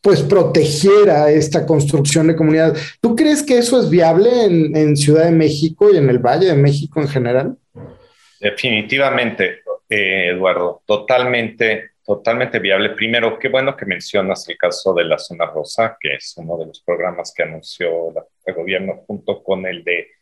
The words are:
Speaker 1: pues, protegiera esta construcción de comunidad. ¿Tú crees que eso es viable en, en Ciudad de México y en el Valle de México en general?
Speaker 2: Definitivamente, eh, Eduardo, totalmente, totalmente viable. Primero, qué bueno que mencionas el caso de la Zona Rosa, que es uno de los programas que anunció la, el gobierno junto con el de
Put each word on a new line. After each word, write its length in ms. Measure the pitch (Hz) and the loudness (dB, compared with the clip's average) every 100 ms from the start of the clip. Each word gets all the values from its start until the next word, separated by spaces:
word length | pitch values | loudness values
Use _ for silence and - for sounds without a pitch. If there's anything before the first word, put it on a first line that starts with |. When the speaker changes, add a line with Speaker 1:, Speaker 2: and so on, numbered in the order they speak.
Speaker 1:
pues, 220 | 202 165 | 4 2
protegiera 1080 | 147 202 165 175 233 - 196 208 202 151 151 | 4 2 4 2 0 2 4 6 6 4 4
esta 360 | 156 147 165 160 | 4 2 -2 0
construcción 600 | 156 143 156 143 165 160 | 0 2 0 0 2 2
de 80 | 165 | 2
comunidad. 400 | 156 156 160 151 - - | 2 4 2 0 -8 -4
¿Tú 160 | 233 226 | -2 2
crees 260 | 302 294 | 2 2
que 160 | 294 247 | 2 0
eso 220 | 240 254 | 2 2
es 100 | 180 | 2
viable 540 | 170 165 165 214 247 | 4 4 4 4 4
en, 320 | 214 170 156 156 | 2 2 2 2
en 200 | 151 147 | 2 2
Ciudad 280 | 143 151 | 4 4
de 80 | 165 | 4
México 580 | 165 156 147 160 - 208 | 4 2 0 -4 2 4
y 40 | 185 | 4
en 120 | 139 | 4
el 100 | 120 | 2
Valle 280 | 120 143 185 | 2 2 2
de 80 | |
México 460 | 147 143 143 156 - | 4 2 2 -4 -4
en 80 | 143 | -4
general? 480 | 135 120 127 165 262 _ - - - _ _ _ _ | -2 0 0 -2 -8 _ -20 -20 -20 _ _ _ _
Speaker 2:
Definitivamente, 1200 | 104 - 127 110 107 135 135 127 120 - 92 87 - - _ | -6 -4 -2 -2 -2 -2 0 0 -4 -2 -4 -4 -12 -12 _
eh, 380 | 107 95 95 87 | -4 -2 -2 -2
Eduardo, 520 | 90 92 87 87 - _ | -2 -2 0 -4 -6 _
totalmente, 1040 | 107 - 127 123 123 113 - 113 107 - _ | -4 0 0 0 -2 -4 -4 -2 -2 -8 _
totalmente 560 | - 101 - 120 123 117 | -6 -4 -2 -2 -2 -4
viable. 300 | 95 98 104 | -2 0 -2
Primero, 480 | - 110 117 113 110 | -4 -4 -2 -2 -4
qué 100 | 131 | -4
bueno 280 | 127 135 135 | -2 -2 -6
que 100 | 101 | -8
mencionas 600 | 87 - 104 95 92 - | -8 -4 -4 -2 -6 -8
el 80 | 85 | -4
caso 380 | 90 87 95 | -4 -2 -2
de 100 | 87 | -2
la 140 | 82 78 | 0 -2
Zona 280 | - 85 82 | -6 -8 -8
Rosa, 500 | 78 73 - 113 - | -6 -10 -4 -6 -4
que 160 | 73 | -10
es 180 | 69 - - | -10 -12 -18
uno 200 | 82 85 | -10 -10
de 100 | 80 | -10
los 140 | - | -14
programas 540 | - 87 90 87 85 - | -8 -6 -6 -8 -14 -8
que 60 | |
anunció 680 | 80 80 - - 87 82 82 | -8 -8 -18 -8 -6 -4 -6
la, 100 | 80 - _ - | -10 -16 _ -12
el 80 | |
gobierno 480 | 87 85 92 95 - _ | -10 -6 -6 -6 -12 _
junto 360 | 101 - 101 | -12 -8 -10
con 240 | - 95 92 | -6 -6 -6
el 160 | 87 | -10
de 240 | 85 87 - _ | -6 -6 -6 _